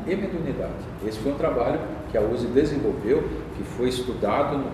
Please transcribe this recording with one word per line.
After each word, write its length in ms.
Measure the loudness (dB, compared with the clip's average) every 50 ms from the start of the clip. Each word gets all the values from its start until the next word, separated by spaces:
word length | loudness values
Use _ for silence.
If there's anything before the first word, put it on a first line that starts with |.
| -2
e 100 | -2 0
mediunidade. 580 | 0 0 -2 -2 -2 -2 -2 -2 -2 -4 -4 -4 -6 -8 -8 -8 -4 -4 -4
Esse 100 | -4 -2
foi 140 | -2 -2
um 40 | 0
trabalho 440 | 2 2 2 2 2 2 2 2 0 -2 -4 -6 -8 -6 0
que 60 | 2 4
a 40 |
usa 260 | 4 4 2 0 0 2
desenvolveu, 760 | 4 4 4 4 2 0 2 0 0 0 2 2 4 4 2 0 -4 -6 -8 -8 -8 -8
que 60 | -8
foi 260 | -6 -4 0 0 0
estudado 680 | 0 0 -2 -2 -2 0 0 2 2 2 2 2 0
no 140 | -2 -2 -2